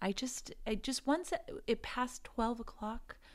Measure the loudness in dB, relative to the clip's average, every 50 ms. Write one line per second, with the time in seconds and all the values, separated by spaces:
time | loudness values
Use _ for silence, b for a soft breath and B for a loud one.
0 | 0 0 2 2 0 -2 -2 -4 -8 -8 -10 -4 0 0 0 2 2 0 -2 2
1 | 4 4 4 4 4 0 -2 -2 -2 -4 -8 -2 2 2 2 2 0 -2 0 0
2 | 0 0 -2 -6 -12 -4 0 2 4 4 2 0 -4 -8 -6 -4 -4 -4 -4 -4
3 | -8 -10 -14 B B B